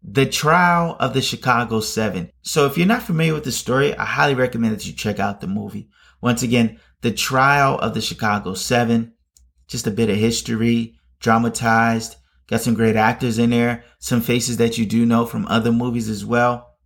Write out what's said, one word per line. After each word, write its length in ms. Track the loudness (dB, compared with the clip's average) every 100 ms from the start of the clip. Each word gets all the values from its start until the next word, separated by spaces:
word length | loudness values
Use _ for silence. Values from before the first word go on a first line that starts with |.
The 220 | -4 0
Trial 720 | 0 2 2 4 4 2 0 -2
of 140 | -2
the 80 | -2
Chicago 600 | -4 -4 0 0 2 -2
Seven. 500 | -2 -2 -2 -4 -8 _
So 240 | -6 0
if 140 | 0 2
you're 80 | 2
not 160 | 2
familiar 320 | 0 0 0
with 100 | 0
the 80 | -4
story, 420 | -6 -2 0 0
I 120 | -2 -6
highly 280 | 0 0
recommend 400 | 2 0 0 -2
that 120 | -2 -8
you 80 |
check 240 | -6 -6 -2
out 240 | -4 -4
the 40 | -6
movie. 440 | -6 -6 -12 -16 _ _ _
Once 200 | -2 0
again, 380 | 2 2 2 -2 _ _
The 80 | -4
Trial 680 | -2 -2 2 4 4 2 0
of 140 | -2
the 80 | -4
Chicago 540 | -6 -4 -2 -2 -4
Seven. 580 | -8 0 0 2 2 0 _ _ _ _ _ _
Just 180 | -6 -4
a 60 |
bit 160 | 0 0
of 80 | 2
history, 840 | 0 0 -4 -2 2 0 -2 _ _ _
dramatized, 960 | 0 2 2 -2 0 2 2 0 -4 -16 _ _ _
got 120 | -2
some 140 | 0
great 220 | 2 2 4
actors 420 | 2 2 -2 0
in 120 | 2
there, 340 | 2 0 -2 -10 _
some 200 | -2 -2
faces 360 | 2 0 0 0
that 220 | 0 0
you 60 |
do 220 | 0 2 2
know 200 | 2 0
from 200 | -4 -2
other 240 | 0 2
movies 380 | 0 0 -4 -4
as 160 | -6
well. 500 | -2 2 2 0 -8 _